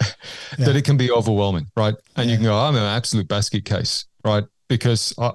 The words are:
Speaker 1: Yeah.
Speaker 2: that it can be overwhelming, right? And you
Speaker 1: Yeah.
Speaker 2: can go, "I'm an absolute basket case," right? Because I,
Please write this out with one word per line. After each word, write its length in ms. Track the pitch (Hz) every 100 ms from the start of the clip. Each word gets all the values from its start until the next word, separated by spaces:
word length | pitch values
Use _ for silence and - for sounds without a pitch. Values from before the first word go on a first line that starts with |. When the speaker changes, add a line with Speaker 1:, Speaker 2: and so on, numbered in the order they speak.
Speaker 1:
Yeah. 640 | 117 - - - - - 131
Speaker 2:
that 100 | 139
it 80 |
can 140 | 139 143
be 120 | 123
overwhelming, 560 | 120 110 104 98 90 73 -
right? 200 | 107 107 _ -
And 100 | 120
you 60 |
Speaker 1:
Yeah. 60 | 113
Speaker 2:
can 80 | 113
go, 140 | 104
"I'm 160 | 143 131
an 80 |
absolute 440 | 104 113 - 110 90
basket 360 | 104 101 104
case," 420 | - 92 85 - - _ 107
right? 180 | 104 104 _ -
Because 460 | 120 123 113 - -
I, 140 | 120